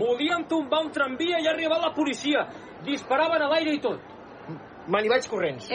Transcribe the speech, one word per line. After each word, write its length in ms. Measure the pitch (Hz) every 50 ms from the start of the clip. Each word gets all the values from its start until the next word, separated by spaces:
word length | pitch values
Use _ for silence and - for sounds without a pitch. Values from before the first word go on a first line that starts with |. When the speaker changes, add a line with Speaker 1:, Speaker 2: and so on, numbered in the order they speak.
Speaker 1:
Volien 460 | 214 240 240 254 294 339 349 - 320 -
tombar 320 | 320 320 285 - 302 311
un 80 | 320 302
tramvia 480 | - 302 277 262 254 254 320 349 349 330
i 80 | 302
ha 80 | 320 311
arribat 320 | 320 320 311 320 330 339
la 80 | 311 -
policia. 540 | 294 311 277 240 - 269 294 294 240 170 - - - - - - -
Disparaven 640 | 160 269 285 - - - 262 285 320 330 330 311 294
a 80 | 277 311
l'aire 240 | 330 320 302 294 -
i 60 | -
tot. 280 | 220 - - - - - - - - - - - - 165 - - - - - - 165
Speaker 2:
Me 140 | 185 208 220
n'hi 60 | 214
vaig 140 | 240 262 - -
corrents. 380 | 220 196 170 147 131 120 - -